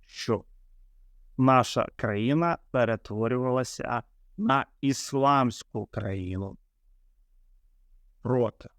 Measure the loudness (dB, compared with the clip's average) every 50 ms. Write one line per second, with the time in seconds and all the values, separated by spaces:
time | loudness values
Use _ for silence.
0 | _ _ -14 -12 -4 -2 -2 -2 -2 _ -20 -20 -20 _ -20 -20 -20 -20 _ _
1 | -20 -20 -20 -20 -20 -18 -2 2 4 6 6 6 4 4 0 -2 -2 -2 -4 _
2 | -4 -2 -2 0 0 2 2 2 2 0 0 -2 -6 _ 0 0 2 2 0 -4
3 | -4 -8 -6 -2 -2 0 0 0 0 0 0 0 -2 -4 -6 -10 -6 -4 -4 -6
4 | -6 _ _ _ _ _ -10 -6 0 2 2 2 0 _ _ _ -2 -2 -2 -2
5 | -4 -6 -2 2 2 4 4 4 4 2 0 -4 -14 _ _ -8 -8 -6 -8 -8
6 | -6 -4 -6 -6 -6 -6 -6 -6 -6 -6 -10 -14 _ _ _ _ _ _ _ _
7 | _ _ _ _ _ _ _ _ _ _ _ _ _ _ _ _ _ _ -20 -20
8 | _ _ _ _ _ 0 0 2 2 0 -2 _ -20 -20 _